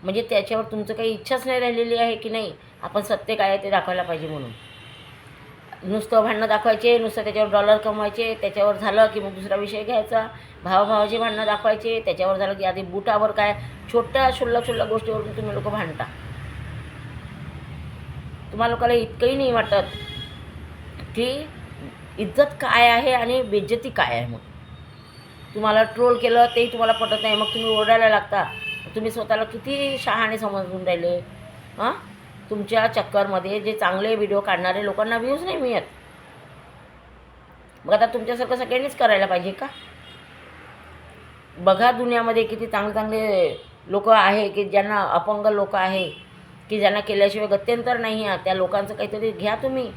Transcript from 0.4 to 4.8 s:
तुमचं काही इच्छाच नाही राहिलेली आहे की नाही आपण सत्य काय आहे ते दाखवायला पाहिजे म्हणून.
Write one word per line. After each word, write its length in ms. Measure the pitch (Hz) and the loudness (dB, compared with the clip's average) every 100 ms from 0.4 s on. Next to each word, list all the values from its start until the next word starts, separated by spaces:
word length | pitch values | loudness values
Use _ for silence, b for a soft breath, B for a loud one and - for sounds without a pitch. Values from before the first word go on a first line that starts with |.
| 196 220 220 | 0 -4 -4
तुमचं 220 | 214 208 | -6 -6
काही 160 | 220 226 | -4 -2
इच्छाच 360 | 214 214 262 254 | -4 -2 -2 0
नाही 120 | 254 | 0
राहिलेली 360 | 247 233 233 233 | 0 0 0 2
आहे 200 | 233 220 | 0 0
की 140 | 226 | -4
नाही 220 | 220 208 - B B | -6 -6 -10 B B
आपण 180 | 175 202 | -6 -4
सत्य 340 | 202 208 - 220 | -2 -4 -2 0
काय 140 | 196 | 2
आहे 140 | 196 | 2
ते 60 | 196 | 2
दाखवायला 340 | 196 180 180 | 0 0 -4
पाहिजे 240 | 175 165 160 | -2 -4 -6
म्हणून. 240 | 151 123 113 - - | -8 -10 -14 -20 -20